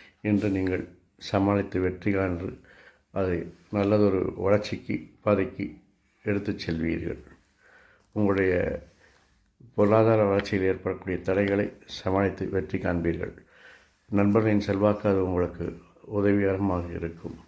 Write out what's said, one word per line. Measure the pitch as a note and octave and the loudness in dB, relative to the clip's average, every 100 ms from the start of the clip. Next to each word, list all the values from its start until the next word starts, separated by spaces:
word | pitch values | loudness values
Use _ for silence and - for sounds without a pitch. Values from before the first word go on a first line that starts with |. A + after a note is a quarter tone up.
| - _ | -20 _
இன்று | G#2+ G#2 G#2 | 0 0 0
நீங்கள் | F#2+ F#2+ F#2 - - _ _ | 0 0 -2 -6 -16 _ _
சமாளித்து | - G2 G2 G2+ G2 F#2 | -2 2 2 2 0 -2
வெற்றி | F2+ F2+ G#2+ G2 | -2 -2 -2 0
காண்டு, | F#2+ F2 F#2+ - - - - _ _ | 0 -2 -6 -12 -18 -20 -20 _ _
அதை | G2 F#2 E2+ E2 - _ | -4 -2 -2 -6 -14 _
நல்லதொரு | G#2 G2 G#2+ G2+ F#2 F2+ F2+ | 0 4 4 4 4 0 -2
வளர்ச்சிக்கு, | F#2+ G#2 - F#2+ - G#2+ - _ | 2 2 0 -8 -6 -8 -8 _
பாதைக்கு | G#2+ G2 F#2 - - - _ _ _ _ | 0 2 0 -6 -10 -10 _ _ _ _
எடுத்துச் | G#2+ G2+ G#2 - - | -4 -2 -4 -6 -6
செல்வீர்கள். | D#2+ E2 E2+ E2+ - - - _ _ _ - _ _ _ | -4 -2 -2 -4 -8 -14 -20 _ _ _ -20 _ _ _
உங்களுடைய | G#2+ G2+ G2 F#2 F2+ - - - _ _ _ _ _ _ _ A#2+ - | 0 2 2 2 2 0 -4 -10 _ _ _ _ _ _ _ -6 0
பொருளாதார | G#2 A2 A2+ A2 | 4 6 4 4
வளர்ச்சியில் | G2+ G2 - G2 F#2+ | 2 0 0 0 0
ஏற்படக்கூடிய | F#2 F#2+ F#2 F#2 F2 | 0 -4 -6 -6 -4
தடைகளை | - F#2+ G2+ G2+ G2+ - - | 0 0 2 0 -2 -8 -16
சமாளித்து | - F#2+ F#2+ G2 F#2 F#2 | -8 -2 0 0 -2 -4
வெற்றி | F#2+ - F#2 | -4 -4 -4
காண்பீர்கள். | F2+ F2 E2+ E2+ - - - _ - - _ _ - | -2 0 0 -2 -6 -12 -20 _ -20 -20 _ _ -2
நண்பர்களின் | G2+ G2+ A2 A2 G#2 | 2 4 4 4 2
செல்வாக்கு | G2+ G2 G#2 G#2 G#2 | 0 2 2 2 2
அது | F#2+ F#2 | 2 2
உங்களுக்கு | F2+ F2 - E2+ - - _ - | 0 -2 -4 -10 -10 -18 _ -8
உதவிகரமாக | G#2 G2+ G2+ G2 G2 G2+ F2 E2+ | 0 2 2 2 0 0 -2 -4
இருக்கும். | F2 E2+ - - - | -6 -8 -8 -14 -14